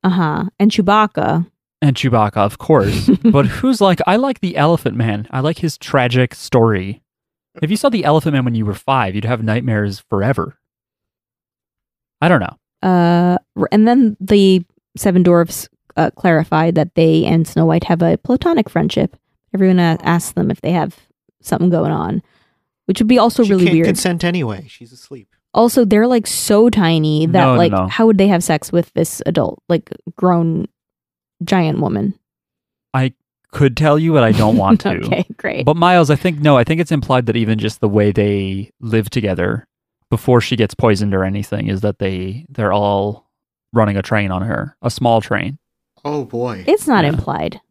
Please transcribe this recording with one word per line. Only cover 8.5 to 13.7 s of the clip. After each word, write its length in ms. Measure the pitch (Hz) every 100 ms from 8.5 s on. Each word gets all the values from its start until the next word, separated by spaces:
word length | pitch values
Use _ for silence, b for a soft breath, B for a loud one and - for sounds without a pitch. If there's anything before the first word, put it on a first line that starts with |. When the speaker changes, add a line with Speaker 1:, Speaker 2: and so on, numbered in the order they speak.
Speaker 2:
you 100 | 117 104
were 80 |
five, 400 | 98 - 135 101
you'd 100 | 98 110
have 160 | 123
nightmares 580 | 110 123 127 107 104 98
forever. 580 | _ 101 104 139 82 - _ _ _ _ _ _ _ _ _ _ _ _ _ _ _ _
I 80 | 160
don't 120 | 165
know. 480 | 92 - _ _ 190
Speaker 1:
Uh, 500 | 180 175 175 180 180 _ -
r-, 120 | -